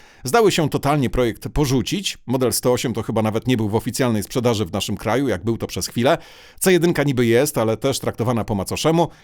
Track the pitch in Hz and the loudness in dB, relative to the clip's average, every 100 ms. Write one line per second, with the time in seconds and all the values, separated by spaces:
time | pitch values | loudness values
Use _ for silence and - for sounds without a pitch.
0 | - - 127 233 208 180 147 143 139 147 | -20 -12 0 4 4 2 0 0 0 0
1 | 117 127 120 95 - 139 143 131 - 185 | 0 0 0 -2 -6 -2 0 0 0 -4
2 | 190 - - 127 123 - 127 123 131 110 | -4 -8 -4 0 0 0 0 0 0 -4
3 | 107 110 110 107 127 120 107 107 120 - | -2 0 0 0 0 0 2 -2 -2 -2
4 | 123 107 - 127 120 107 104 101 - 98 | 0 0 -2 0 0 0 -2 -4 -4 -4
5 | 113 123 139 90 110 113 - - - 120 | -2 0 0 -2 -2 -4 -6 -6 -6 0
6 | 127 165 - - - - 190 180 170 156 | 2 0 -4 -20 -16 -2 2 4 2 2
7 | 143 127 117 117 151 - 113 110 135 127 | 0 2 2 4 2 0 0 0 -2 -2
8 | 117 - 113 113 101 101 92 92 156 165 | -4 -4 -2 -2 -2 -4 -4 -2 2 2
9 | 160 - | 0 -4